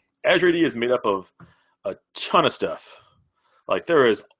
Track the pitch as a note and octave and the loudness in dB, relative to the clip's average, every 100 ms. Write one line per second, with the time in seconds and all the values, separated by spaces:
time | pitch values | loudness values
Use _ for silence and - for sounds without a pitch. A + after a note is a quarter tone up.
0 | _ _ C#3+ F3+ F3+ E3+ D3 A#2 A#2+ B2 | _ _ 0 2 2 2 -2 -2 -2 -2
1 | G#2+ G2 F2+ _ - _ _ _ G2 E2+ | -2 -4 -8 _ -20 _ _ _ -12 -12
2 | _ - - F#3 C3 - F2 - - - | _ -14 0 2 2 -2 -6 -8 -16 -20
3 | _ _ _ _ _ _ - - - D#3 | _ _ _ _ _ _ -6 -4 0 2
4 | A#2+ G#2 - | 2 0 -6